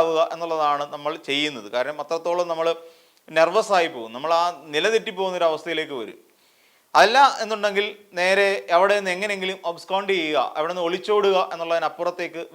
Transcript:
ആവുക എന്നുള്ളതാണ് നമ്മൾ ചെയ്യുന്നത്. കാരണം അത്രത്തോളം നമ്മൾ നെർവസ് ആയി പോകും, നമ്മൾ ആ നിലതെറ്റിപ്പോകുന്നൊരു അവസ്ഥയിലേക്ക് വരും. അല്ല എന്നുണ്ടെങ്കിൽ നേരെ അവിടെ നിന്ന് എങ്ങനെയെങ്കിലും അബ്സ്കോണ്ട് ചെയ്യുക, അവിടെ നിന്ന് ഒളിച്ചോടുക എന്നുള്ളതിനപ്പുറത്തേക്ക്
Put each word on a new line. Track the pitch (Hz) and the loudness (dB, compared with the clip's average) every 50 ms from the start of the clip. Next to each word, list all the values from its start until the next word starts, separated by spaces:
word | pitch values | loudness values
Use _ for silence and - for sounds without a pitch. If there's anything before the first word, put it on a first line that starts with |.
ആവുക | 165 165 160 160 160 - | 8 6 4 2 2 0
എന്നുള്ളതാണ് | - 165 170 165 160 156 151 147 147 143 147 147 | 0 -8 -6 -4 -2 0 2 0 0 0 -2 -6
നമ്മൾ | 151 147 143 147 160 160 - - | -8 -8 -6 -6 -6 -6 -6 -4
ചെയ്യുന്നത്. | 139 143 147 151 143 120 101 107 | -2 0 0 -2 -4 -6 -12 -4
കാരണം | 120 123 127 139 151 151 | -4 -2 -2 -2 -4 -8
അത്രത്തോളം | 143 - 165 165 160 175 170 175 175 175 | -6 -6 -6 -4 -2 -2 -2 -2 -2 -2
നമ്മൾ | 165 160 165 165 165 165 - - - _ _ _ _ _ _ - 156 160 | -2 -2 0 -2 -2 -2 -8 -20 -20 _ _ _ _ _ _ -2 2 2
നെർവസ് | 165 160 175 220 208 - | 4 4 4 0 0 2
ആയി | 202 180 170 160 131 | 2 2 2 0 -2
പോകും, | 123 113 110 113 | -8 -12 -10 -10
നമ്മൾ | 123 147 160 170 165 | -8 -2 0 0 2
ആ | 170 175 170 - - 160 147 | 0 0 -4 -6 -14 -6 -4
നിലതെറ്റിപ്പോകുന്നൊരു | 151 170 214 226 220 180 220 190 185 190 190 180 180 170 | 0 0 2 2 2 0 -2 -6 -4 -4 -4 -2 0 0
അവസ്ഥയിലേക്ക് | 165 156 151 - 175 165 156 156 139 143 123 | 0 0 0 -4 -6 -4 -4 -4 -6 -8 -8
വരും. | 110 98 - - _ _ _ _ _ _ _ _ _ _ _ _ _ _ - 147 | -8 -10 -14 -18 _ _ _ _ _ _ _ _ _ _ _ _ _ _ 6 6
അല്ല | 180 208 233 262 285 262 - - | 6 6 8 6 6 6 4 0
എന്നുണ്ടെങ്കിൽ | 220 214 220 208 202 208 196 196 208 214 214 - - _ - 175 | -4 -4 -4 -2 -2 -2 0 0 -2 -4 -8 -14 -20 _ -4 0
നേരെ | 180 185 196 196 202 196 196 196 - - 175 | 2 2 4 4 4 2 2 -2 -2 2 4
അവിടെ | 170 190 196 202 | 4 6 4 4
നിന്ന് | 208 196 190 | 2 2 -2
എങ്ങനെയെങ്കിലും | 180 180 208 214 202 190 185 185 190 190 - 175 | -4 -2 -2 -4 -4 -4 -4 -6 -6 -4 -6 -8
അബ്സ്കോണ്ട് | 170 160 - - 185 196 196 190 | -8 -8 -6 -4 -4 -2 0 0
ചെയ്യുക, | 196 180 160 156 151 139 120 - - | 0 0 0 0 0 0 0 0 -2
അവിടെ | 156 156 165 | -4 -4 -2
നിന്ന് | 180 180 170 165 | -2 -2 -2 -2
ഒളിച്ചോടുക | 180 190 190 - 208 208 190 196 190 180 - - | -2 -4 -2 2 2 4 4 4 4 4 2 0
എന്നുള്ളതിനപ്പുറത്തേക്ക് | 165 165 165 165 165 165 160 151 - - 170 175 175 175 175 160 151 165 165 - | -4 -8 -2 -2 0 0 0 -2 -4 -2 -4 -4 -4 -4 -8 -8 -8 -10 -12 -8